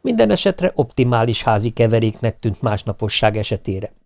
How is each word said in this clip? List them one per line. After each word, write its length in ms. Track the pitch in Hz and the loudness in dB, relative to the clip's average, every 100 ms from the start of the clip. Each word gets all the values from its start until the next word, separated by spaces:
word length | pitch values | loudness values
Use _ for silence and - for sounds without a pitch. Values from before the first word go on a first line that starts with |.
Minden 300 | 262 226 220 | -2 2 2
esetre 420 | 196 196 190 180 | 2 0 0 -2
optimális 680 | - 131 - 123 123 117 113 | 0 -4 0 2 2 2 0
házi 280 | - 107 117 | 0 0 0
keveréknek 680 | 117 113 113 110 107 117 - | 0 2 4 2 0 -4 -2
tűnt 240 | 117 101 | -4 -2
másnaposság 760 | 117 107 - 101 107 - 110 107 | -2 -4 -6 -6 -4 0 0 0
esetére. 560 | 104 98 - 95 104 _ | -4 -6 -4 -8 -8 _